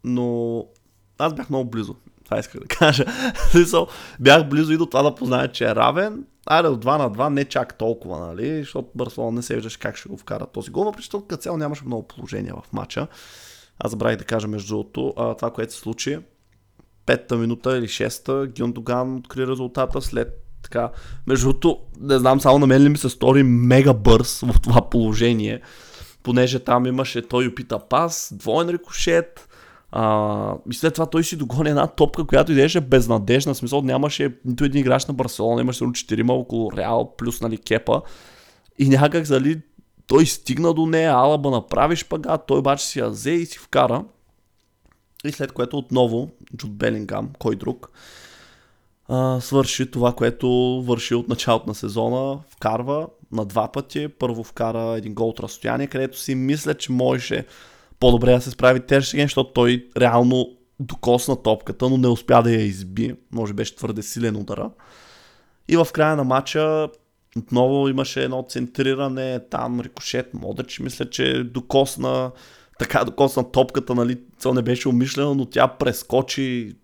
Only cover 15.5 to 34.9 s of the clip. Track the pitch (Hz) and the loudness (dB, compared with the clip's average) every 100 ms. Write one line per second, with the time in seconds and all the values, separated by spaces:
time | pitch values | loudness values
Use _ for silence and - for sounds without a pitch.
15.5 | - 113 - 110 113 - 151 - _ _ | -6 -10 -8 -10 -8 -6 -8 -12 _ _
16.5 | _ _ _ _ _ - 127 - 120 117 | _ _ _ _ _ -2 -2 0 -4 -2
17.5 | 120 131 127 113 - 110 - - 135 139 | -2 -2 -2 -4 -4 -4 -4 -6 -4 -4
18.5 | 117 120 117 113 123 127 131 - 131 127 | -6 -6 -6 -4 -4 -4 -8 -10 -6 -4
19.5 | 131 127 131 127 - 131 117 117 - - | -4 -6 -4 -2 -2 -4 -4 -6 -8 -16
20.5 | - - 120 117 - - - - 127 127 | -18 -6 -4 -4 -6 -12 -10 0 2 4
21.5 | 123 165 - - - 139 135 127 135 135 | 4 2 0 -8 -12 0 4 6 6 6
22.5 | 139 139 131 143 147 131 - 123 135 135 | 6 8 8 8 6 -2 0 4 6 6
23.5 | 120 123 127 139 117 104 113 117 - 123 | 4 6 6 6 6 6 6 4 -2 6
24.5 | 104 - 120 - 123 110 107 120 113 107 | 6 8 4 4 0 2 2 2 2 -2
25.5 | 120 - - - - - _ - 123 127 | -6 -12 -20 -20 -20 -20 _ 0 2 4
26.5 | 127 127 120 123 127 131 120 117 123 127 | 0 2 2 2 -2 -2 -6 -2 0 0
27.5 | 123 - 107 - 127 165 160 - 101 - | -4 -8 -8 -2 0 0 -4 -10 -10 -2
28.5 | 131 170 175 - - - 170 170 - - | 0 0 -4 -8 -4 2 0 0 -16 -20
29.5 | - - _ _ - 110 107 107 104 104 | -20 -20 _ _ -2 0 0 0 -4 -4
30.5 | 87 - 123 160 160 165 165 160 160 131 | -8 -10 -2 -2 0 -2 0 -2 -4 -4
31.5 | 127 160 147 143 - 151 - 156 139 147 | 0 0 2 0 2 2 2 2 2 4
32.5 | 139 147 175 131 131 113 113 101 127 139 | 4 4 2 4 4 4 0 2 2 2
33.5 | 135 120 139 131 131 147 - 139 123 127 | -4 -2 -2 0 0 -2 -2 -4 -4 -8
34.5 | 123 143 139 127 | -2 0 2 2